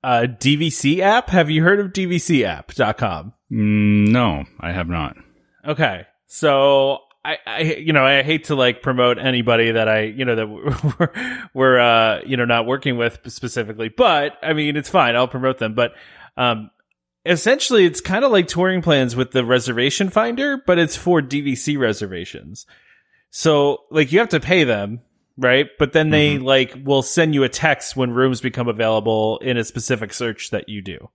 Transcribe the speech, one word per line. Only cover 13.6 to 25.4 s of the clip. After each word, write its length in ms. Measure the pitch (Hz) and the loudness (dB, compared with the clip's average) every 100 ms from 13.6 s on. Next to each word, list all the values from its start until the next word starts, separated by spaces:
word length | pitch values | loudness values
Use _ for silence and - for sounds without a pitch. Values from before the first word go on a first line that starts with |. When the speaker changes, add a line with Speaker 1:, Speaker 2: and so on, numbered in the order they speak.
| 107 107 113 | -8 -6 -8
Speaker 1:
but 460 | 110 240 156 143 - | -2 0 0 -2 -6
I 80 | 160 | -6
mean, 240 | 156 147 147 | -4 -2 -4
it's 140 | - | -2
fine. 260 | 190 127 120 | 0 2 2
I'll 140 | 123 | -2
promote 300 | 131 131 131 | -2 -4 -2
them. 160 | 110 110 | -4 -2
But, 180 | 120 - - - - - | -2 -4 -20 -20 -18 -4
um, 360 | 123 113 107 _ _ _ _ _ - | -2 -2 -8 _ _ _ _ _ -2
essentially 600 | 175 214 277 - 240 175 | 0 2 0 2 4 4
it's 160 | 156 | 2
kinda 260 | - 190 269 | -4 0 2
like 200 | 208 175 | 2 0
Touring 320 | 165 185 185 | -2 0 0
Plans 340 | 170 143 127 117 | 2 2 2 -2
with 160 | 127 | -2
the 140 | 131 120 | -2 2
reservation 640 | 127 123 117 131 - 196 | 0 0 -2 -2 -2 -2
finder, 480 | 196 233 240 285 277 - | 0 -2 -2 -4 -2 0
but 100 | 180 | 2
it's 200 | 165 - | 2 -2
for 240 | 180 175 | 0 0
D 180 | 135 143 | 0 -4
V 160 | 143 127 | -4 -4
C 220 | - 147 | -4 -2
reservations. 880 | 120 101 101 92 87 - 69 104 - _ _ _ _ _ _ | 0 -2 -6 -10 -12 -14 -18 -20 -20 _ _ _ _ _ _
So, 540 | - 160 147 143 139 _ | -2 2 4 2 0 _
like, 200 | 156 139 | 0 2
you 80 | 170 | 2
have 100 | 226 | 2
to 120 | 160 | -2
pay 240 | 123 185 143 | 0 2 2
them, 340 | 107 104 117 _ _ _ | 0 -4 -8 _ _ _
right? 300 | - | -2